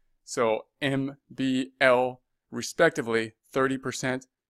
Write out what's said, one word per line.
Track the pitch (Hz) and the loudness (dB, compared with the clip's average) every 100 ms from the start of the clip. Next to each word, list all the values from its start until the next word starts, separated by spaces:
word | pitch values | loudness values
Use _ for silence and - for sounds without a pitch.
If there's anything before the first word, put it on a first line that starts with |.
| _ _ | _ _
So | - - 113 110 - - | -8 0 0 0 -4 -6
M, | 143 135 135 139 - | -2 -2 -4 -8 -14
B, | - 135 131 131 - | -4 -2 -2 -4 2
L, | 131 123 127 131 _ _ _ | 4 4 2 -4 _ _ _
respectively, | 120 117 - 165 156 117 113 113 - _ | -10 -6 2 2 2 -2 -2 -2 -8 _
thirty | 139 135 131 | -2 0 -2
percent, | 131 - 131 127 - _ _ | -6 -6 -4 -4 -8 _ _